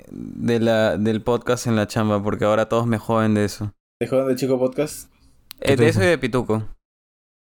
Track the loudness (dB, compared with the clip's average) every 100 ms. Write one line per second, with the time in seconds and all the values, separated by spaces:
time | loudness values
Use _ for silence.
0 | -20 -14 -12 -6 0 2 2 4 2 2
1 | 0 0 0 -2 0 -2 0 0 0 0
2 | 0 0 0 -2 0 2 2 0 0 -2
3 | 0 0 2 2 0 -2 -10 -10 _ -8
4 | -2 0 0 0 0 0 0 -2 -6 -6
5 | -18 _ _ _ _ -8 0 4 4 4
6 | 2 2 0 -2 0 -2 -4 -14 _ _
7 | _ _ _ _ _